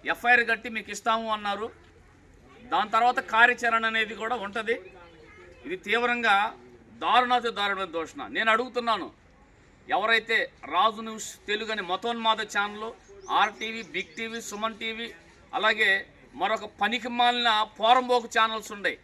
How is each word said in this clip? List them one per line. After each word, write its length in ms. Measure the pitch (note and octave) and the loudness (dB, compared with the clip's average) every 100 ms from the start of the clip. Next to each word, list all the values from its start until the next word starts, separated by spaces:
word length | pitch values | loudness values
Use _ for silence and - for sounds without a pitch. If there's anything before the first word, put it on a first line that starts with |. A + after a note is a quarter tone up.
| C#3 | -6
ఎఫ్ఐఆర్ 440 | E3 A#3+ B3 A#3 | -2 4 4 4
కట్టి 200 | A3+ B3 | -2 -4
మీకు 220 | A3 G#3 | -10 -10
ఇస్తాము 420 | G3+ A#3 A3+ A3 | -6 -2 -2 -2
అన్నారు. 380 | G#3+ G#3 G3+ A#3 - - - - - - - - - | -4 -4 -4 -6 -12 -20 -20 -20 -20 -20 -20 -20 -20
దాని 260 | - E3 G#3 | -4 -2 2
తర్వాత 300 | A3+ A#3+ B3+ | 4 4 2
కార్యాచరణ 680 | - A3 A#3+ A#3+ A#3+ A3+ A3+ | 0 6 6 6 0 0 0
అనేది 300 | A3 A3 G#3 | -2 -4 -4
కూడా 200 | A3 B3 | -6 -6
ఉంటది. 460 | C#4+ A3+ G#3+ A#3+ - - - - - - - - C3+ | -6 -6 -4 -6 -6 -20 -20 -20 -20 -20 -20 -18 -12
ఇది 100 | F3+ | -10
తీవ్రంగా 800 | G3+ A3+ A#3+ A#3+ A#3 G3 A3 - - - - | -2 0 0 0 4 4 2 -6 -20 -20 -20
దారుణాతి 600 | - D#3+ A3+ B3 B3 A#3 | -6 2 4 4 0 0
దారుణమైన 340 | G3+ G3+ G3 F#3 | -2 -2 -2 -4
దూషణ. 420 | E3 D#3 C#3+ A2 | -6 -6 -10 -6
నేను 240 | F3+ A3+ | 0 2
అడుగుతున్నాను, 600 | A3+ B3+ A#3 A#3 G#3 B2+ _ _ _ _ _ _ _ - | 2 0 -4 -2 -2 -4 _ _ _ _ _ _ _ -4
ఎవరైతే 600 | D#3+ G#3+ A3+ A3 A3+ - - C3+ | -2 2 0 2 -2 -2 -8 -4
రాజు 360 | E3+ A3 A3 | 2 2 0
న్యూస్ 380 | A3 A3 - - - | -12 -12 -14 -14 -6
తెలుగు 240 | G#3 A3 | -6 -4
అనే 100 | G#3+ | -6
మతోన్మాద 600 | F3+ F#3 A#3 A#3 A3+ A3 | -4 -4 -4 -2 0 0
ఛానల్, 500 | G#3+ G#3 G#3 G#3 A3+ A3+ - - - | -2 -2 -4 -6 -12 -12 -20 -20 -2
ఆర్టీవీ, 520 | D#3 G#3 G#3 A3 A3+ | 2 2 0 -10 -8
బిగ్ 340 | F3+ E3+ - - | -8 -8 -8 -10
టీవీ, 240 | A3+ A#3 | -10 -10
సుమన్ 340 | - G#3 A3 A3 | -10 -6 -6 -6
టీవీ, 380 | A3+ A3 - - - - - | -10 -8 -12 -14 -20 -20 -8
అలాగే 540 | E3 G#3+ G#3+ G#3 F#3+ - - - B2+ | 0 0 2 2 2 -2 -20 -20 -4
మరొక 300 | F#3+ A3 G#3 | -2 -2 -4
పనికిమాలిన 1000 | - A3 A#3+ A#3+ A#3+ A#3+ A#3+ A#3+ G#3+ G#3+ - | -2 -2 -2 -4 2 4 4 2 2 0 0
పోరంబోకు 500 | A3 B3+ B3 B3 A#3 A#3 | 4 4 6 0 2 2
ఛానల్స్ 320 | A3 A3 G#3 | 2 0 -10
ఉన్నాయి 280 | G#3 F3+ A#2 | -4 -4 -4